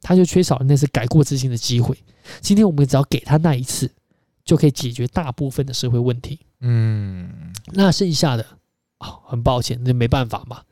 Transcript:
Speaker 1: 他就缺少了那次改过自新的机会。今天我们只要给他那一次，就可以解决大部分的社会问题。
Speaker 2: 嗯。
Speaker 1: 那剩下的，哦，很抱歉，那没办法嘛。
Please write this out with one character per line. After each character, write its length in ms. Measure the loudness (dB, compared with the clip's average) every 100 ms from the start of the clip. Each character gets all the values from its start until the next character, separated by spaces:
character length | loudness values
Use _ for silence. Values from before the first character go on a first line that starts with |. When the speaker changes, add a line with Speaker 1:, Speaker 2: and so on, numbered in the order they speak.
Speaker 1:
他 140 | 2 4
就 100 | 4
缺 160 | 2
少 160 | 0 0
了 80 | 2
那 100 | 2
次 120 | 2
改 180 | -2 2
过 180 | 2
自 140 | 2 0
新 140 | -4
的 40 | -4
机 240 | -2 0
会。 160 | 0 -4 _ _ -20 -8
今 160 | 2 4
天 80 | 4
我 60 |
们 140 | 4 4
只 100 | 2
要 80 |
给 160 | 2 -2
他 180 | 0 2
那 180 | 2 0
一 60 |
次， 280 | -4 -4 -6 -8 _ _ _ _
就 140 | -2 2
可 80 | 4
以 60 |
解 200 | 2 -4
决 160 | -6 -4
大 220 | -4 -6
部 180 | -4 -6
分 140 | -4 -6
的 80 |
社 160 | -4 -2
会 100 | 0
问 200 | 0 -2
题。 200 | -8 -16 _ _
Speaker 2:
嗯。 680 | 0 0 0 -2 -4 -8 -12 -14 -16 -16 -6
Speaker 1:
那 200 | 2 2
剩 200 | 2 0
下 240 | 0 0 -2
的， 100 | -6 _ _ _ _ _
哦， 200 | -20 -18 -10
很 140 | -4
抱 200 | -2 -2
歉， 180 | -4 -4 -2
那 80 |
没 140 | 0 0
办 200 | 0 -2
法 160 | -6 -12
嘛。 120 | -18 _